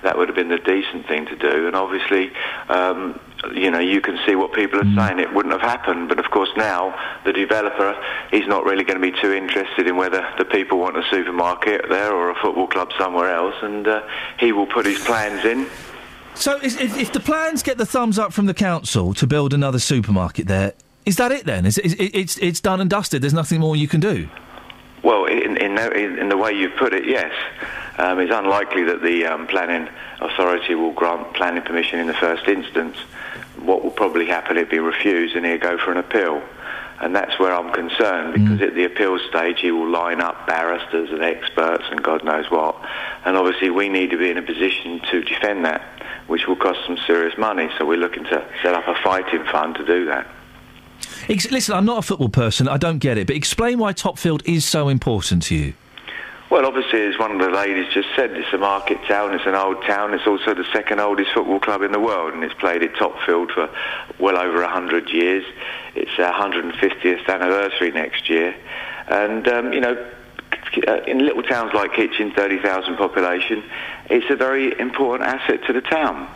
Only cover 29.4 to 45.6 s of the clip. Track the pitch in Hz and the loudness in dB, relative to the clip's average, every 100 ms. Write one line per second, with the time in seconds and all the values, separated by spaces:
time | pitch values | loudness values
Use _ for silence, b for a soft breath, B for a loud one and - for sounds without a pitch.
29.4 | 82 95 85 85 80 B B B 80 - | -2 -2 0 -2 -4 B B B -6 0
30.4 | 90 87 - 82 82 78 85 85 82 - | 2 2 0 0 0 2 0 0 -4 -2
31.4 | 90 87 85 85 80 85 82 78 87 82 | -2 -2 -2 -2 -2 -2 -2 0 0 0
32.4 | - 98 - 82 82 - - B B B | 0 0 0 -4 -4 -8 -16 B B B
33.4 | B - 85 95 - - 101 82 82 85 | B -6 0 0 0 0 0 2 0 -2
34.4 | - 85 82 82 82 82 104 90 85 85 | 0 -2 0 0 0 0 2 2 0 -2
35.4 | 85 85 87 87 - 90 87 110 87 76 | -2 0 0 -2 -2 -2 0 0 0 -2
36.4 | - - B B B - 85 95 95 - | -6 -14 B B B -8 -2 -2 -2 0
37.4 | 92 90 85 90 85 - 110 90 82 82 | 2 2 -2 -4 -4 0 2 2 0 4
38.4 | 104 104 98 - 90 - 101 90 - 82 | 4 4 2 2 0 2 0 0 0 0
39.4 | 85 87 92 82 82 85 85 82 85 - | 0 0 0 0 0 0 0 0 -2 -4
40.4 | - 82 85 87 - 82 82 78 82 80 | -2 0 0 -2 -2 -4 -2 -2 -2 -2
41.4 | - - 82 82 - 76 - 80 78 78 | -2 0 0 0 -2 -4 0 0 0 -2
42.4 | 78 85 78 - B B B B 90 95 | 0 0 0 -2 B B B B 0 2
43.4 | 90 87 95 90 101 95 90 85 90 85 | 2 2 2 2 2 2 0 2 0 0
44.4 | 82 85 95 - 85 85 - 90 80 - | -4 0 0 0 -6 -8 -2 -2 -2 -2
45.4 | 104 98 | 0 0